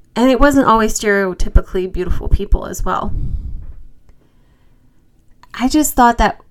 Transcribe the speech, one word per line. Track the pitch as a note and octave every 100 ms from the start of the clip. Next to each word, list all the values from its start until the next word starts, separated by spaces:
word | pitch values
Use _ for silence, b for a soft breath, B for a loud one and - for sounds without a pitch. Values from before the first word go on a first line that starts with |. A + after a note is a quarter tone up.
| _ -
And | B3+
it | B3
wasn't | C#4+ C#4 -
always | A3+ G#3+ G#3
stereotypically | G#3 G3+ G3 F3 - F#3 F#3 F#3+ F#3
beautiful | F#3 F3+ - -
people | - G3+ - -
as | -
well. | F#3+ - G#3 B B B B B B B B - - - _ _ _ _ _ _ _ _ _ _ _ _ _
I | - B3+
just | D4+ D4
thought | - A#3+ A#3
that | G#3+ - -